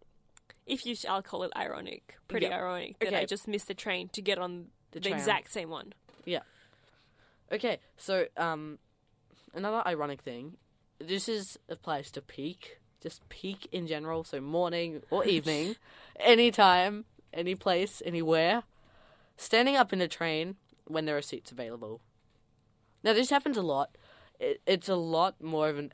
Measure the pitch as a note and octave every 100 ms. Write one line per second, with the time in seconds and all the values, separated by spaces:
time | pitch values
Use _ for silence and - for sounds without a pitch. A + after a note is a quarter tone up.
0 | _ _ _ _ - - - - A#3+ A#3
1 | - G3 - F#3 F3+ - F#3+ - - -
2 | - - - A3+ F#3 F#3 F3+ F3+ - -
3 | F#3+ F#3 F#3 G3 - G3+ - F#3+ G#3+ F3+
4 | F3+ - G3 F#3 F3+ F3 E3+ _ _ E3
5 | G3 D#3 C#3 - - G#3+ E3 D#3 - -
6 | _ - - E3 - _ _ _ _ _
7 | _ _ _ _ - G#3+ A#3+ E3+ _ -
8 | - F#3+ E3 - E3+ D#3 D3+ D3+ _ _
9 | _ _ _ _ _ E3+ G3+ A3+ G3 D#3+
10 | D3 C3+ C#3 A#2+ D3 - _ _ _ -
11 | D#3+ G3 A#3 G#3+ F#3+ - - E3 - C#3+
12 | C#3 - - - D3 F#3 - - _ _
13 | E3 - - - F#3+ G3 - F3+ E3 D3+
14 | D#3 E3 D#3+ C#3 C#3 E3 F3 E3+ E3+ D3+
15 | - F#3+ G#3 E3 D3+ D3 F3 A3+ - -
16 | - - A#3 A#3 A#3+ A3 G3 F3+ F#3+ G#3
17 | - _ _ E3 F3 F#3+ G3 F3 G3+ -
18 | F3 E3+ D#3+ D#3+ E3 A#3 - _ - -
19 | - _ _ - - A3+ B3+ C#4 G#3 F#3+
20 | E3+ - E3 D#3 F3 F#3+ _ _ - D#3
21 | D#3 D3 - B2 - B2+ A#2 A#2 A2 A#2
22 | _ _ _ _ _ _ _ _ _ _
23 | G#3+ A3 B3+ C#4+ D4 A#3 E3+ C3+ - -
24 | - - - - C#3 C#3+ - F#3 G3+ F3+
25 | E3 D#3+ F#3 - D#3+ D#3 D#3 D3 D3